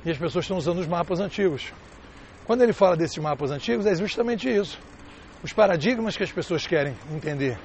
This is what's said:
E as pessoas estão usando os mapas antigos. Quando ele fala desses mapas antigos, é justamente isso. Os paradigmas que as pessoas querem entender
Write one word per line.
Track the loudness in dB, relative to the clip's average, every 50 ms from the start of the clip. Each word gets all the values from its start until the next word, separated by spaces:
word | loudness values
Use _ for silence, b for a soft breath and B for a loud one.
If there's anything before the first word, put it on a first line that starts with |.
| -4
E | -4
as | -4 -2
pessoas | -4 -2 -2 -2 -2
estão | -2 -4
usando | -2 0 0 -2 -2
os | -2
mapas | -2 -2 -2 0 -2 -2 -2
antigos. | -2 -4 0 2 2 2 2 0 -8 -12 -14 -18 -20 -20 -20 -20 B B B B B B B B -2
Quando | -2 4 4
ele | 6 4
fala | 6 6 6 4 6
desses | 4 0 -2 -2 -4
mapas | -2 -2 -2 -2 -2 -4
antigos, | -4 -4 -2 0 0 2 2
é | 2 2
justamente | 2 0 -4 -2 -2 0 0 0 -2 0 2
isso. | 2 2 0 0 -8 -16 -18 -20 -20 -20 B B B B B B B -14
Os | -12 -4
paradigmas | 4 4 6 6 6 4 2 2 2 2 -2 -4 -2
que | -4
as | -4 -4
pessoas | -2 -6 -4 -2 -2 -4 0
querem | 0 2 2 2 0 -4 -8 -10 -10
entender | -10 -6 -6 -4 -2 0 0 -2 -2 -4